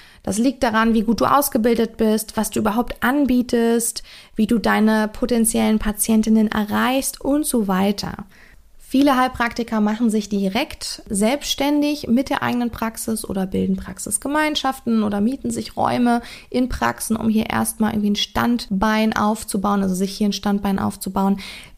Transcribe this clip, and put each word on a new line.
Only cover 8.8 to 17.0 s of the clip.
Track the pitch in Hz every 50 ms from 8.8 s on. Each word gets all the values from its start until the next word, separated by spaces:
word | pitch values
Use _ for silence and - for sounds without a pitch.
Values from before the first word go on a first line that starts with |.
| - - -
Viele | 262 285 294 262
Heilpraktiker | 254 254 254 254 - 233 233 - - 233 226 226 220
machen | 208 208 220 226 247 220
sich | 214 220 208 -
direkt | 208 196 196 190 190 240 311 320 - - - - - - - -
selbstständig | 214 190 214 220 277 285 - - - - 277 285 294 294 294 294 302 294 - -
mit | 226 254 269 -
der | 285 - 247
eigenen | 240 240 240 240 233
Praxis | - - 226 226 226 - - 233 220 214 -
oder | - 196 196 190
bilden | 190 190 190 190 190 190
Praxisgemeinschaften | 190 - 185 185 - - - 208 - - 277 294 302 311 302 302 - - 269 262 - - 233 226 220 214
oder | 214 202 202 202
mieten | 240 269 262 - 240
sich | 226 226 220 - - -
Räume | - - 240 247 240 240 233 240 233 - - - - -
in | - 247 254 247
Praxen, | - - 233 233 240 -